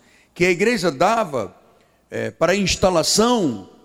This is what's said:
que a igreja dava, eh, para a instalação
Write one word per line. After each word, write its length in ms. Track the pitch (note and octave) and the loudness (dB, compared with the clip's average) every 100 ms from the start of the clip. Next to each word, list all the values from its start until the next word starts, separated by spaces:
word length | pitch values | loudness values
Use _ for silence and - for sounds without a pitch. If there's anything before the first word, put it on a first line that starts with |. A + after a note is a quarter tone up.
| _ _ _ | _ _ _
que 100 | - | -2
a 60 | F3+ | 0
igreja 420 | F3 A3 A3+ E3+ | 2 0 0 -2
dava, 640 | C3+ F#3 A#3 F3 C3 F#2 - _ _ _ _ - | 0 0 0 -2 -6 -8 -12 _ _ _ _ -12
eh, 200 | A2 A2+ | -8 -6
para 220 | - E3 | -2 0
a 40 | G3+ | 0
instalação 1120 | F3 - F#3+ E3 - - A#3+ A#3+ D3+ G#2 - - | -2 0 2 2 0 2 2 2 0 -4 -12 -20